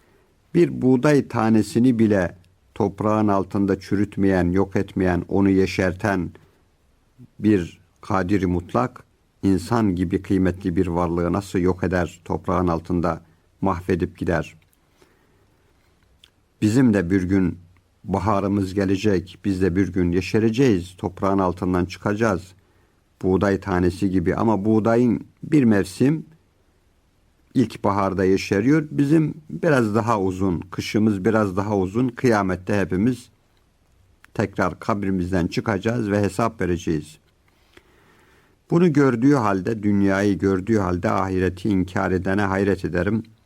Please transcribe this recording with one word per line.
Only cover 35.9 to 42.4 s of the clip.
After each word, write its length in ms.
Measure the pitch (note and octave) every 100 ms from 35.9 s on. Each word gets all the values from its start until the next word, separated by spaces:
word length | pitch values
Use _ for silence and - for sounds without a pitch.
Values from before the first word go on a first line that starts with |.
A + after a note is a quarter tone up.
| A#2+ G#2+
ve 120 | G#2
hesap 380 | G2+ - A2+ A2+
vereceğiz. 580 | F2+ E2+ F#2 D#2 D2+ - _ _ _ _ _ - _ _ _ _ _ _ _ _ _
Bunu 220 | E3 F3+
gördüğü 420 | C#3+ C#3 A#2 C3+
halde, 480 | C#3+ G#2+ G2 F#2 A2+
dünyayı 560 | G2+ G2+ G2 G2 G#2 F#2
gördüğü 400 | G2 F#2+ F#2+ A2
halde 320 | F2+ F2+ A2
ahireti 580 | G#2 F#2+ F#2 F#2 F2+ A2+
inkar 420 | G2 F2+ G2+ F#2+
edene 320 | F#2 F#2 F#2+